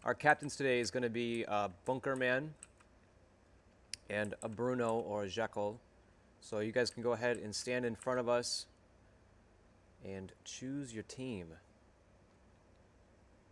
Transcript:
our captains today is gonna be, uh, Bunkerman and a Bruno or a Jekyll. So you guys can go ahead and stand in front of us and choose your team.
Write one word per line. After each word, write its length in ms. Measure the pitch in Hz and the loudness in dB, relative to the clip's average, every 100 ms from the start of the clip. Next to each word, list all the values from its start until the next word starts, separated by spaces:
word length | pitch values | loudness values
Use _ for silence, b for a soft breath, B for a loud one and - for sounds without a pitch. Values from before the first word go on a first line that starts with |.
our 100 | 120 | -2
captains 400 | 120 147 151 147 | 4 4 4 2
today 240 | - 135 123 | 0 4 4
is 140 | 113 | 2
gonna 180 | 127 120 | 0 0
be, 340 | 113 120 117 - | 0 0 0 0
uh, 220 | 104 101 87 - | 0 0 -2 -2
Bunkerman 640 | 131 139 131 127 127 156 147 - - - - - - - - - - - - - - - | -2 -2 2 4 4 0 -8 -20 -20 -20 -20 -20 -20 -20 -20 -20 -20 -20 -20 -16 -14 -4
and 260 | 101 104 - | -2 -2 -4
a 60 | 113 | -6
Bruno 460 | 107 123 127 117 113 | -2 -2 2 2 0
or 240 | 95 104 | 0 -2
a 40 | 101 | -2
Jekyll. 520 | 104 110 107 104 117 - - - - - - | -2 -2 0 -4 -4 -14 -20 -20 -20 -20 -20
So 200 | - 107 | -6 -2
you 100 | 110 | 2
guys 160 | 123 113 | 2 2
can 140 | - | 2
go 100 | 117 | 0
ahead 260 | 110 123 117 | 2 2 0
and 160 | 107 | -2
stand 300 | 101 123 123 | -4 -2 0
in 120 | 123 110 | 0 0
front 240 | 131 127 | 0 2
of 80 | 120 | 4
us 380 | 120 120 - - - - - - - - - - - - - - - | 2 2 -4 -6 -16 -20 -20 -20 -20 -20 -20 -20 -20 -20 -20 -20 -14
and 280 | 104 98 92 - | -10 -8 -10 -14
choose 500 | - - 131 143 135 | -14 -10 -6 -6 -6
your 80 | 110 | -8
team. 460 | - - 131 101 82 80 - - - - - - - - - - - - - - - - - - - | -10 -8 -6 -6 -8 -14 -20 -20 -20 -20 -20 -20 -20 -20 -20 -20 -20 -20 -20 -20 -20 -20 -20 -20 -20